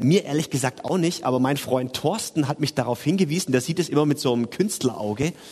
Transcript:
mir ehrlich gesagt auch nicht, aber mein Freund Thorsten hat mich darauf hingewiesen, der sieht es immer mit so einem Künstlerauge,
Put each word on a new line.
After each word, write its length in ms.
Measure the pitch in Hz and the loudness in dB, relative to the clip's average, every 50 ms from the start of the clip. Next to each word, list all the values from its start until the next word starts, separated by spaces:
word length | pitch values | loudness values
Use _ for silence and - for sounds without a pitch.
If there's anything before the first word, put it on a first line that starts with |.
| 120 | 4
mir 200 | 135 175 - - | 4 4 4 2
ehrlich 260 | 139 143 156 156 - | 0 -2 -2 -2 -2
gesagt 340 | - 131 127 127 - - - | -2 -2 -2 -2 -4 -4 -4
auch 140 | 123 170 185 | -2 0 2
nicht, 260 | 165 170 - - - | 2 0 0 -2 -2
aber 140 | 127 127 123 | 0 2 2
mein 180 | 127 135 143 | 2 2 0
Freund 380 | 139 - - 127 127 127 127 - | -2 -2 0 0 0 0 -2 -4
Thorsten 520 | - - 156 202 220 - - - 156 143 | -2 -2 -2 -2 -2 -4 -4 -2 -2 0
hat 140 | 123 151 - | 0 -2 -2
mich 140 | 151 - - | -2 -2 -2
darauf 280 | 139 117 120 120 - | -2 -2 -2 -2 -2
hingewiesen, 500 | - 147 185 190 185 143 156 185 - - | 0 0 2 2 2 2 0 -2 0 2
der 100 | 127 127 | 2 2
sieht 160 | 120 - 160 180 | 2 0 -2 -2
es 100 | 160 - | -2 2
immer 160 | 139 147 151 | 2 2 4
mit 140 | 147 143 147 | 4 2 2
so 160 | - 135 120 | 2 0 2
einem 160 | 120 120 117 | 0 0 -2
Künstlerauge, 840 | - - 190 214 - - - 120 107 - 107 104 104 110 143 170 - - - - | -2 -2 -2 -2 -2 0 -2 -2 -2 -2 -4 -4 -2 -2 -2 -4 -4 -8 -16 -18